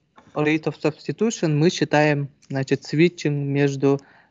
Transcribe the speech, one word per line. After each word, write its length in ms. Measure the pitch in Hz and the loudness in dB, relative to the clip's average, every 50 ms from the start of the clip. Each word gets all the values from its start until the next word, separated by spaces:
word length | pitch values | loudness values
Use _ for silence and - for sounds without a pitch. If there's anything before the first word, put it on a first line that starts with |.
| _ _ _ - - _ - | _ _ _ -20 -20 _ -6
rate 300 | 151 151 151 156 156 156 | -2 0 0 0 0 -2
of 100 | 156 147 - | -6 -6 -4
substitution 720 | - 156 151 - - - 151 - 208 233 - - 185 160 151 | -4 -4 -4 -4 -8 -8 -4 -2 -2 -2 -2 -2 -2 0 2
мы 140 | 147 156 185 | 2 2 2
считаем, 580 | - - 151 - - 147 151 151 147 143 139 131 _ _ _ - | 2 0 -2 0 2 2 4 2 2 0 -4 -6 _ _ _ -8
значит, 360 | 139 135 135 - 139 - - | -6 -6 -4 -2 -2 -4 -4
свитчинг 600 | - - 147 170 175 175 - - 147 147 143 143 | -2 0 2 2 2 2 -2 -4 -4 -2 -2 -2
между 540 | 139 139 143 143 143 139 135 139 139 139 139 - _ _ _ _ _ | -2 0 0 0 0 0 0 0 2 0 0 -2 _ _ _ _ _